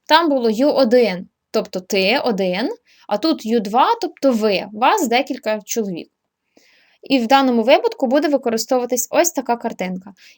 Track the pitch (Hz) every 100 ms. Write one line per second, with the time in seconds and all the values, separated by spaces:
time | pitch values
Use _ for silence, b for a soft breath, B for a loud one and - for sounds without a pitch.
0 | - 311 339 269 233 214 285 - 254 247
1 | 220 180 - _ _ 220 202 190 185 196
2 | 190 262 - 196 190 180 277 480 b b
3 | b 208 320 294 220 233 202 226 349 466
4 | 349 - 277 233 214 185 202 208 262 415
5 | 269 240 269 262 - 214 202 233 202 165
6 | - _ _ _ _ b b b b b
7 | - 262 226 277 262 240 220 330 466 -
8 | 247 277 311 277 247 226 - 254 247 247
9 | - 285 349 - 262 233 226 220 185 185
10 | 196 - b